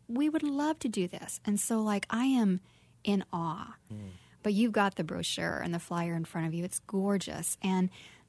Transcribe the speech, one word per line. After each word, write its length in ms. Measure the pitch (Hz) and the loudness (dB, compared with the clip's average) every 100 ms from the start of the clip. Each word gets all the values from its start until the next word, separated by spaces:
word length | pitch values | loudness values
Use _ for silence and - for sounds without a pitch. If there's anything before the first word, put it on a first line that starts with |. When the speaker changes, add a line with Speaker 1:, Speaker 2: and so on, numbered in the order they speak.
| - | -6
Speaker 1:
"We 220 | 233 302 | 0 2
would 140 | 311 | 2
love 360 | 302 277 302 311 | 0 0 0 0
to 100 | 247 | -2
do 180 | 208 175 | -2 -2
this." 320 | - - - - | -4 -10 -6 -2
And 140 | 208 | 0
so, 220 | - 226 | 2 0
like, 240 | 214 202 - | 2 0 -2
I 160 | 220 262 | 0 4
am 340 | 262 208 185 - - _ _ | 4 4 2 -2 -20 _ _
in 200 | - 202 - | 0 2 0
awe. 440 | 175 165 156 - - _ | -2 -2 -4 -8 -16 _
Speaker 2:
Mm. 180 | 104 101 92 - - | -12 -12 -14 -20 -4
Speaker 1:
But 100 | 214 | 0
you've 180 | 202 233 | 4 4
got 240 | 220 202 190 | 4 2 2
the 80 | |
brochure 540 | 160 165 170 - 170 165 | -4 -2 -4 -2 -2 -2
and 160 | - | -2
the 60 | 170 | -4
flyer 360 | - 170 170 165 | -2 -2 -2 -2
in 80 | 165 | -4
front 220 | 170 160 | -2 -2
of 60 | |
you. 100 | 165 | -2
It's 160 | 175 - | -4 -6
gorgeous. 800 | - 196 196 202 - - 247 - | -4 -2 2 0 -2 -6 -4 -2
And 280 | 190 185 185 - - - | 0 2 2 -2 -18 -20